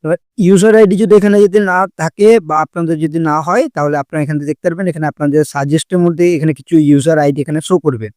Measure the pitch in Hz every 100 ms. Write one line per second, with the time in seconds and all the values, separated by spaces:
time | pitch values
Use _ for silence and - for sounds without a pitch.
0 | 156 143 _ - 175 196 214 220 208 185
1 | 220 208 202 202 208 196 196 180 190 -
2 | 160 - 208 226 156 156 156 175 170 160
3 | 156 160 160 151 156 202 294 151 147 147
4 | 135 160 143 151 143 151 175 170 190 160
5 | 151 - 147 147 151 143 139 160 - 185
6 | 175 160 175 170 156 139 - 160 147 143
7 | 139 156 143 143 139 156 - 180 156 123
8 | 107